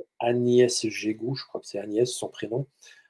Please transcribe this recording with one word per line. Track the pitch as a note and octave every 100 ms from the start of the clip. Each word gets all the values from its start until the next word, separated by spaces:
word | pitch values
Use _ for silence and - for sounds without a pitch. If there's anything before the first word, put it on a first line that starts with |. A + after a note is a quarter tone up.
| - _
Agnès | A#2 B2 B2 B2 B2 - A2
Gégou, | - G#2+ A2 A#2+ C3+
je | -
crois | -
que | -
c'est | G2+
Agnès | G#2 G#2 B2
son | - -
prénom, | - G#2 A#2 C#3 _ - - _